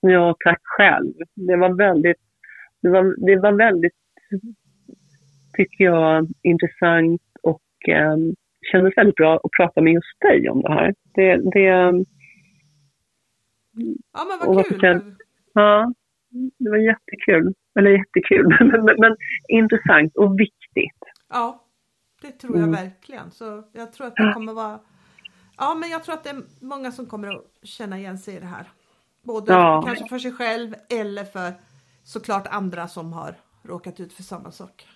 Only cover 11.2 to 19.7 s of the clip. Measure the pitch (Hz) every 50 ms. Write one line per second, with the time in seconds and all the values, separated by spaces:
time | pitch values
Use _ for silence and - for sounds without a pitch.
11.2 | 190 185 180 175 - 185 180 202 196 190 185 185 180 180 180 180 190 _ _ _
12.2 | _ - _ _ _ _ _ _ _ _ _ _ _ _ _ _ _ _ _ _
13.2 | _ _ _ _ _ _ _ _ _ _ _ 226 233 226 - - - _ _ -
14.2 | 330 370 392 349 - 190 190 190 190 - 190 - - 185 175 175 202 208 202 _
15.2 | - _ _ _ _ _ _ 214 208 208 208 208 220 240 247 _ _ _ _ _
16.2 | _ _ 247 247 254 262 _ _ 262 214 208 214 220 220 220 214 _ - - -
17.2 | - - 196 160 165 180 190 _ _ _ _ 208 202 202 202 196 190 _ - 185
18.2 | 180 - - - - 180 - - 247 233 - 226 220 214 220 - 220 226 220 -
19.2 | - - - - _ - - 226 226 214